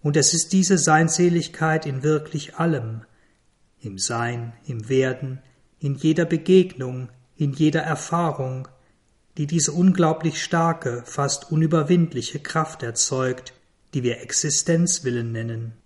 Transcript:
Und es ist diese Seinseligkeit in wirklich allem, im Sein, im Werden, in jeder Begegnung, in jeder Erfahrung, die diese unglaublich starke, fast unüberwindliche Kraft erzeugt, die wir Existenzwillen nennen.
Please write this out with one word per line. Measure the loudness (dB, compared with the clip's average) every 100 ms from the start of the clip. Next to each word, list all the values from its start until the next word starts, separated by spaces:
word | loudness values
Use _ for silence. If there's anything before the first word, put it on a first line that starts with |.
Und | 2 2
es | 2
ist | 2 2
diese | 2 4 2
Seinseligkeit | 4 4 4 4 2 2 -2 -2 0 0 -2
in | -2
wirklich | 0 0 -2 -8 -10 -2
allem, | 0 0 -4 -10 -14 _ _ _ _ _ _ _
im | -14 -8
Sein, | -4 -2 -2 -4 -8 -12 -10
im | -10 0
Werden, | 2 2 -2 -8 -10 _ _ _ _
in | -6
jeder | 0 0 2
Begegnung, | 2 0 6 6 6 -4 -8 -8 -12 _ _ _
in | -4
jeder | 2 2 2
Erfahrung, | -2 -4 -2 -2 -2 -2 -6 -6 -12 _ _ _ _ _ _ -6
die | -2
diese | 0 0
unglaublich | 4 4 6 2 2 -2 -4
starke, | -2 2 2 0 -4 -6 -8
fast | -4 -2 -4 -2
unüberwindliche | 0 2 2 4 4 4 0 -6 -8
Kraft | -4 -2 -4 -6
erzeugt, | -8 -4 -2 0 -2 -2 -10 _ _ _ _
die | -2
wir | -2 -4
Existenzwillen | -4 -4 -2 -2 0 2 2 0 -2 -4 -4
nennen. | -6 -6 -6 -10 -12